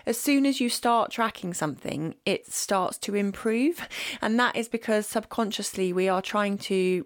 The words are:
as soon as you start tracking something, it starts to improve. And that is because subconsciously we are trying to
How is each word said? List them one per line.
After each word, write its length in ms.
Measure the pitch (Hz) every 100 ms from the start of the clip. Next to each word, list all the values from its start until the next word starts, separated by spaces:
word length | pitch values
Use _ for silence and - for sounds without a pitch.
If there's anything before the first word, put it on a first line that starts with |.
| -
as 120 | 226
soon 260 | - 277
as 160 | 277 262
you 100 | 240
start 420 | - 240 233 -
tracking 420 | - 226 - 185
something, 640 | 175 151 - - 135 160 - -
it 240 | 190 -
starts 480 | - - 196 180 -
to 160 | -
improve. 720 | 202 202 196 226 226 277 339 - - - -
And 200 | 214 226
that 160 | 247 -
is 120 | 226
because 380 | 226 - 214 214
subconsciously 880 | 226 214 - 214 - 202 - 185
we 160 | 180 190
are 120 | 185
trying 380 | 190 208 202 202
to 460 | - 190 185 180